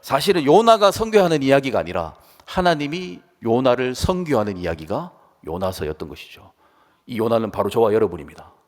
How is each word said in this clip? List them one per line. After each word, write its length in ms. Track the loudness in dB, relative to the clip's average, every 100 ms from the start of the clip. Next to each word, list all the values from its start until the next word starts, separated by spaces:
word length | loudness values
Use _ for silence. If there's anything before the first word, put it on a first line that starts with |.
사실은 440 | -2 -2 2 0 4
요나가 460 | 4 6 6 4
선교하는 520 | 2 0 2 2 2
이야기가 340 | 4 2 2 -4
아니라 360 | -2 -4 -6 -12 _ _ -8
하나님이 760 | -2 0 0 -4 -8 -10 -16 _ _
요나를 520 | 0 2 2 2 -2 -4
선교하는 600 | -2 -2 0 -2 -2 -4
이야기가 560 | -6 -8 -6 -8 -8 _ _ _ -10
요나서였던 640 | -6 -6 -6 -8 -8 -12
것이죠. 460 | -16 -20 -20 -20 _ _ _ _ _ -12
이 120 | -4
요나는 340 | 0 0 -2
바로 180 | -2 -2
저와 220 | 2 2
여러분입니다. 600 | 2 0 -4 -16 -20 -20 _